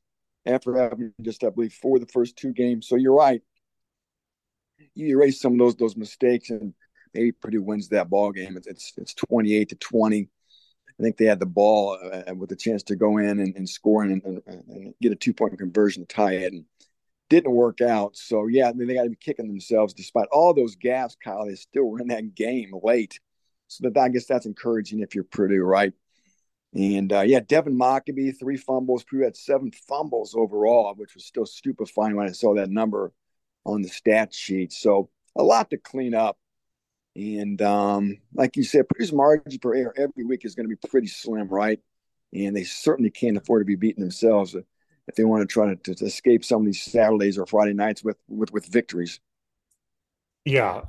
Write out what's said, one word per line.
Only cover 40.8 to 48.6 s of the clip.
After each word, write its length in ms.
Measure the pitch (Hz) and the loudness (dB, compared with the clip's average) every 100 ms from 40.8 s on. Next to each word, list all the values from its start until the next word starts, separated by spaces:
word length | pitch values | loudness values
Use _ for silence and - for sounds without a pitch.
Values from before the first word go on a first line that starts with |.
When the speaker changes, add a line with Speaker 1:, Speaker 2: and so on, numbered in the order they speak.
| - | -2
Speaker 1:
pretty 160 | 131 107 | 0 0
slim, 420 | - 120 107 98 | -6 -8 -6 -4
right? 320 | 95 107 107 _ _ _ _ _ | -2 0 -2 _ _ _ _ _
And 220 | 95 98 101 | -6 -4 -4
they 80 | |
certainly 480 | 90 - - 143 110 | -6 -4 0 0 0
can't 260 | - 120 101 | 0 -2 -2
afford 240 | - 113 | 0 0
to 40 | 98 | 0
be 100 | 98 | 0
beating 260 | 110 95 | -2 -2
themselves 540 | 92 - 113 104 95 87 | -6 0 4 4 2 -6
if 600 | - _ _ _ - - | -14 _ _ _ -10 0
they 80 | |
wanna 220 | 110 110 98 | 2 2 0
try 300 | - 104 92 | 2 0 0
to, 180 | - | -6
to 120 | 90 104 | -8 -6
escape 380 | - - 117 | -2 4 4
some 180 | - 113 | 4 0
of 40 | 107 | 2
these 160 | 95 | -2
Saturdays 560 | - 117 110 110 101 98 | -2 2 4 4 0 -2
or 80 | 90 | 0
Friday 280 | 107 104 | 2 2
nights 300 | 101 107 104 | 0 -2 -4
with, 140 | 113 104 - | -6 -8 -10
with, 240 | 107 107 | -6 -6
with 140 | 104 | -6